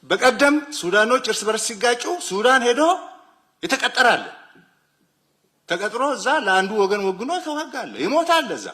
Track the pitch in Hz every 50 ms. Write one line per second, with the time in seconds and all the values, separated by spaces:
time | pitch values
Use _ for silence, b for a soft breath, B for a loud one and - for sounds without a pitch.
0 | _ - 175 202 254 254 226 208 277 285 294 294 285 - - - - 175 185 208
1 | 214 226 247 254 254 220 208 - 208 214 220 220 - - 233 196 190 240 247 240
2 | - - 359 349 - - 185 196 214 247 262 262 240 240 240 262 302 330 370 349
3 | - - - - _ _ _ _ _ _ _ _ - - 269 269 - 262 - 254
4 | 254 240 190 127 101 - - - - _ _ - _ _ _ _ _ _ _ _
5 | _ _ _ _ _ _ _ _ _ _ _ _ _ - 170 175 202 214 196 240
6 | 262 294 277 214 185 247 294 311 247 190 190 190 190 196 214 214 196 190 202 208
7 | 196 196 190 180 226 269 349 370 - 311 302 294 320 294 - 254 220 143 104 101
8 | 135 190 269 320 330 339 339 330 302 220 160 120 98 95